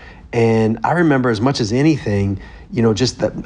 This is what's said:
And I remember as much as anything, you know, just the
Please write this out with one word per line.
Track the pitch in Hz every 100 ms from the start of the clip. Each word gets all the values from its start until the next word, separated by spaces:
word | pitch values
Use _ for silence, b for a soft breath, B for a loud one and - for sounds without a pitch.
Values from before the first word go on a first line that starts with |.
| B B B
And | 117 113 113 110 110
I | 120
remember | 160 170 135 127
as | 107
much | 123 139
as | 110
anything, | 123 151 151 120 101 98 95 B B B
you | -
know, | 113
just | 104 127 -
the | - -